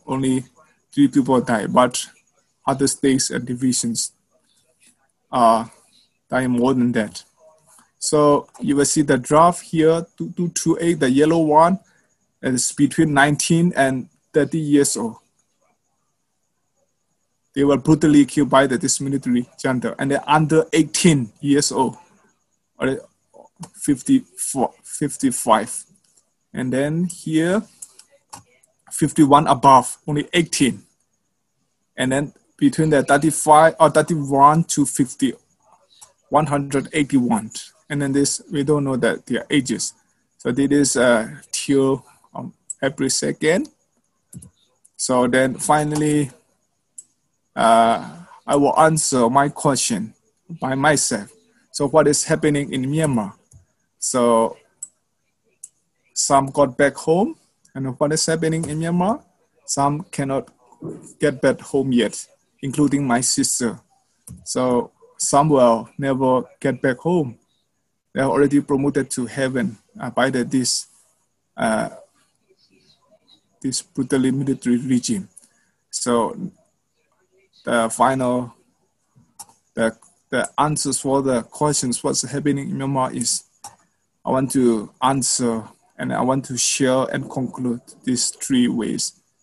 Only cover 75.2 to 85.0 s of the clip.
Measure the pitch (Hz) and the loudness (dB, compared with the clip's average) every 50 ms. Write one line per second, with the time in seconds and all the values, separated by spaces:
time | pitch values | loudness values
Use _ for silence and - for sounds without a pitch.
75.2 | 92 - _ - _ _ _ _ _ _ _ _ _ _ - - - 123 120 117 | -8 -12 _ -20 _ _ _ _ _ _ _ _ _ _ -10 -8 -4 -2 -2 0
76.2 | 110 - - - - - - _ _ _ _ _ _ _ _ _ _ _ _ _ | -2 -4 -6 -10 -12 -14 -14 _ _ _ _ _ _ _ _ _ _ _ _ _
77.2 | _ _ _ _ _ _ _ _ - 113 117 120 113 110 - - 120 131 135 131 | _ _ _ _ _ _ _ _ -8 -4 -2 -2 -2 -2 -2 0 0 0 0 0
78.2 | 127 123 123 123 123 120 - _ _ _ _ _ _ _ _ _ _ _ _ _ | -2 -2 -2 -4 -6 -8 -14 _ _ _ _ _ _ _ _ _ _ _ _ _
79.2 | _ _ _ - - _ _ _ _ _ - - 113 113 110 _ _ _ _ _ | _ _ _ -20 -20 _ _ _ _ _ -6 -4 -4 -4 -4 _ _ _ _ _
80.2 | _ - - 123 - - _ - 143 151 151 - - 139 127 - - 135 135 139 | _ -6 -4 -4 -4 -4 _ -2 0 0 0 -2 -4 -4 -6 -4 -2 -2 0 0
81.2 | 131 135 127 117 113 - - - 147 151 143 - - 127 120 - - 143 - - | 0 0 -2 -2 -4 -6 -6 -4 -2 -2 -2 -2 -4 -4 -4 -4 -4 -4 -4 -4
82.2 | - 123 143 139 143 147 143 139 139 - 139 135 135 135 139 131 127 127 - 127 | -6 -6 -6 -4 -2 -2 -2 -2 -4 -8 -8 -6 -6 -4 -2 -2 -2 -4 -4 -6
83.2 | 117 - - - - _ _ _ - - - _ _ _ _ _ _ _ _ _ | -6 -6 -6 -6 -8 _ _ _ -20 -20 -20 _ _ _ _ _ _ _ _ _
84.2 | - - 127 131 139 131 - 135 127 120 113 107 104 - _ - | -6 -4 -2 -2 -2 0 0 2 2 2 2 0 -4 -10 _ -2